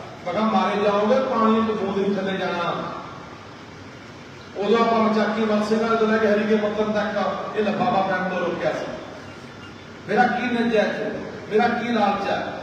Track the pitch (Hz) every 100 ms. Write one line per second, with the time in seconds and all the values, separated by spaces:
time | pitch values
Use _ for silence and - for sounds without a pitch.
0 | - - - 214 220 214 208 202 208 202
1 | 214 254 - 220 220 220 220 202 190 196
2 | 196 202 190 185 180 175 170 175 - -
3 | - - - - - - - - - -
4 | - - - - - 185 208 233 233 226
5 | 214 214 214 220 214 208 208 220 226 220
6 | 214 220 214 208 214 208 208 226 214 208
7 | 196 202 185 - - 214 208 - 185 190
8 | 190 185 185 180 170 - - - - -
9 | - - - - - - - - - -
10 | - 214 240 240 247 233 233 214 202 -
11 | 208 - - - - 214 233 220 247 226
12 | 202 190 - - - -